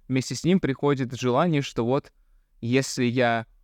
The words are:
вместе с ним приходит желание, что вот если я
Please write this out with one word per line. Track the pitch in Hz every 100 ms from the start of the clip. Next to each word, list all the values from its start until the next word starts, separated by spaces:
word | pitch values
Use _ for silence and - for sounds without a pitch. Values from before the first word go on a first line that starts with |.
| -
вместе | 131 - 127
с |
ним | 160 185
приходит | 139 131 143 139 127 127
желание, | 127 123 175 147
что | 135 - 117
вот | 139 - _ _ _ _ -
если | 117 131 135 -
я | 120 123 120 117 - _